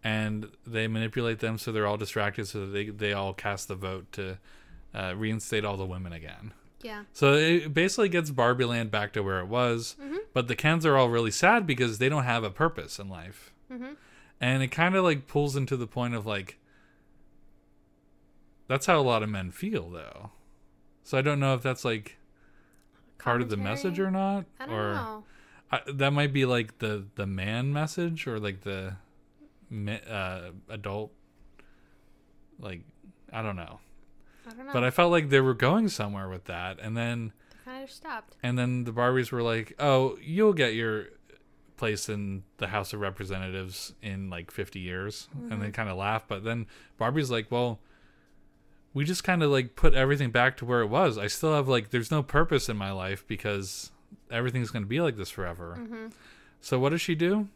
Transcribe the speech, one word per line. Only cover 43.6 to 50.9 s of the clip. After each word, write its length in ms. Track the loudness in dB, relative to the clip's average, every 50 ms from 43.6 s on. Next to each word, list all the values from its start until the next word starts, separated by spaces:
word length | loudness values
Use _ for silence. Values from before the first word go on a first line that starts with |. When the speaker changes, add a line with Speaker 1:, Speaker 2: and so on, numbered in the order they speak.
| -8 -8 -10 -12 -12 -12 -14 -12
Speaker 1:
in, 280 | -8 -8 -6 -6 -6 -8
like, 200 | -8 -10 -12 -12
fifty 280 | -8 -8 -8 -8 -8 -10
years," 480 | -8 -6 -6 -6 -6 -6 -8 -10 -14 -12 -12
and 180 | -12 -10 -6 -6 -4
they 60 | -4 -6
Speaker 2:
Mm-hmm. 40 |
Speaker 1:
kinda 220 | -4 -4 -6 -4 -4
laugh, 320 | -4 -2 -2 -2 -2 -4 _
but 160 | -8 -6 -4
then 220 | -4 -4 -4 -4 -8 -12 -20 -20 -20 -6 -2
Barbie's 320 | -2 0 0 0 0 0
like, 220 | -2 -2 -2 -2
"Well, 280 | -2 0 0 0 -2 -6 -12 _ -20 _ -20 -20 _ _ _ _ _ -20 _ -20 _ _ _ _ _ -20 _ _
we 140 | _ -2 -2
just 180 | 0 -2 -2 0
kinda, 240 | 2 2 4 4 6
like, 280 | 4 4 2 0 2
put 180 | 8 10 10 12
everything 380 | 12 8 4 4 2 2 2
back 260 | 4 6 4 4 4 0
to 80 | -2
where 160 | 0 2 2
it 60 | 2
was. 320 | 4